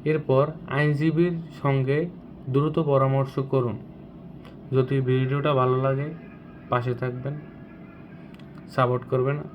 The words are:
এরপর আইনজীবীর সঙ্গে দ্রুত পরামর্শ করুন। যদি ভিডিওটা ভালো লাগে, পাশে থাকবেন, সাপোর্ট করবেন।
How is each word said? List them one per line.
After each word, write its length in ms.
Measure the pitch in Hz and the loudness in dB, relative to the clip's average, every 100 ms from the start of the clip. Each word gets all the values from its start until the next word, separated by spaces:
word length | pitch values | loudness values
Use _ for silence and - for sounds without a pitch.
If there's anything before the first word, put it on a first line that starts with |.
এরপর 400 | 151 156 147 131 151 - - 139 | 0 0 4 4 4 -2 -4 2
আইনজীবীর 580 | 151 143 160 160 175 170 165 - | 2 4 2 4 2 0 -8 -2
সঙ্গে 360 | 143 139 131 143 175 - - - 131 | 2 2 2 0 0 -8 -16 -14 0
দ্রুত 220 | 131 151 160 147 | 2 2 2 4
পরামর্শ 440 | 135 135 135 135 - 135 | 4 6 4 2 -2 0
করুন। 240 | 135 120 101 - - - - - - - - - | 2 2 -4 -10 -16 -18 -18 -16 -16 -18 -16 0
যদি 280 | 131 131 139 | 2 4 2
ভিডিওটা 540 | 127 127 131 139 147 | 4 2 2 2 2
ভালো 220 | 135 127 131 135 | 4 4 4 2
লাগে, 220 | 135 151 165 - - - - - | 0 -4 -8 -14 -18 -18 -18 -2
পাশে 240 | 123 123 | 0 0
থাকবেন, 400 | 120 127 123 135 147 - - - - - - - - - - - - - | -2 -4 -4 -8 -8 -12 -18 -18 -18 -18 -18 -18 -18 -18 -18 -18 -18 -6
সাপোর্ট 280 | - 123 123 - | 2 2 2 0
করবেন। 260 | 131 131 147 - | 0 2 -2 -6